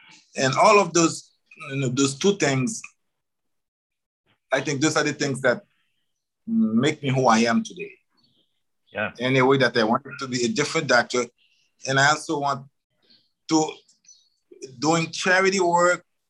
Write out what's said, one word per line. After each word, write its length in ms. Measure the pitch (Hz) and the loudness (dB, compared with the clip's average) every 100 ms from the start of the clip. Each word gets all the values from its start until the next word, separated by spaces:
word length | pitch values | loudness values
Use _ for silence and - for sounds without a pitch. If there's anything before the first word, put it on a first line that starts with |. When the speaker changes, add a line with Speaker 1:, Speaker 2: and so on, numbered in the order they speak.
| _ - _ - | _ -20 _ -4
Speaker 1:
and 180 | 131 | -2
all 240 | 131 185 208 | 2 4 6
of 140 | 180 | 4
those, 400 | 165 165 160 - _ _ - 151 | 2 0 -2 -12 _ _ -20 -10
you 100 | 135 | -6
know, 80 | 131 | -4
those 260 | 127 139 | 0 0
two 220 | - 196 196 | 0 0 2
things, 440 | 147 131 123 113 - _ _ _ _ _ _ _ _ _ _ _ _ _ _ _ _ | 0 0 -2 -6 -14 _ _ _ _ _ _ _ _ _ _ _ _ _ _ _ _
I 80 | 139 | -4
think 200 | 147 139 | -4 -2
those 160 | 156 156 | -2 0
are 60 | |
the 120 | 147 | -2
things 260 | 147 143 120 | -4 -6 -2
that 220 | 131 107 - _ _ _ _ _ _ _ - | -2 -2 -6 _ _ _ _ _ _ _ -4
make 560 | 113 110 113 143 147 | -2 0 0 0 -2
me 60 | 143 | -4
who 180 | 135 127 | 0 2
I 120 | 113 | 2
am 260 | 117 113 | 2 0
today. 260 | 110 90 82 - _ _ _ _ _ _ _ _ _ | -2 -10 -16 -16 _ _ _ _ _ _ _ _ _
Speaker 2:
Yeah. 180 | 101 104 - | -8 -8 -4
Speaker 1:
In 180 | 123 135 | -2 2
a 80 | |
way 140 | 127 139 | 4 4
that 180 | 123 120 | 2 2
I 60 | |
wanted 300 | 110 120 135 135 | 0 0 -4 -12
to 80 | 135 | -8
be 160 | 123 | -4
a 40 | 120 | -2
different 380 | 110 143 160 143 | -2 -4 -4 0
doctor. 380 | 120 117 123 117 _ _ _ _ _ 131 | 0 2 -2 -4 _ _ _ _ _ -4
And 100 | 135 | 2
I 120 | 139 | 2
also 280 | 151 - 151 | 2 -2 -4
want 280 | 139 139 - _ _ _ _ _ _ _ - | -4 -6 -8 _ _ _ _ _ _ _ -2
to 200 | 160 156 - _ _ _ _ _ _ _ - 135 123 | 0 0 -6 _ _ _ _ _ _ _ -20 -20 -6
doing 320 | 147 165 160 | 0 0 0
charity 480 | - 196 185 190 190 | -4 0 2 2 2
work 460 | 175 175 175 175 - _ _ | 0 2 2 0 -6 _ _